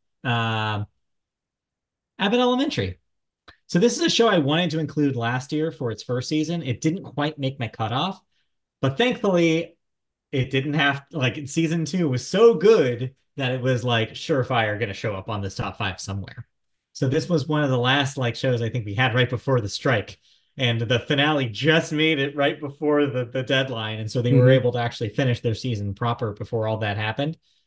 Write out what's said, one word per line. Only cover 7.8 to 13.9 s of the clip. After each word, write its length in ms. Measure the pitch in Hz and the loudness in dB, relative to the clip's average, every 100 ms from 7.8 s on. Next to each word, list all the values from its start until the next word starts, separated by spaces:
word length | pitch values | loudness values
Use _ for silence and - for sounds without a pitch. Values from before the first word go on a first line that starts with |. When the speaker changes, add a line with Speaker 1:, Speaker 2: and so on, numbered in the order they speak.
| 107 123 180 196 _ _ _ _ _ _ | -4 -2 -4 -6 _ _ _ _ _ _
Speaker 1:
but 160 | 135 139 | -2 2
thankfully 800 | 247 240 208 175 170 160 165 _ _ _ _ _ _ | 0 2 2 4 4 2 -2 _ _ _ _ _ _
it 180 | 139 123 | -4 -2
didn't 240 | 135 139 | -2 0
have, 300 | 147 143 139 - | 0 0 0 -6
like, 340 | 165 127 156 139 | -4 -2 -2 -4
season 360 | - 160 170 | -2 0 0
two 240 | 151 185 160 | -2 0 0
was 180 | 127 - | 0 0
so 280 | 190 233 | 6 6
good 600 | 214 202 214 131 117 127 - _ - | 8 6 6 4 0 -6 -10 _ -6
that 160 | 127 | -4
it 80 | 127 | 0
was, 240 | 123 123 | 0 0
like, 280 | 123 | 0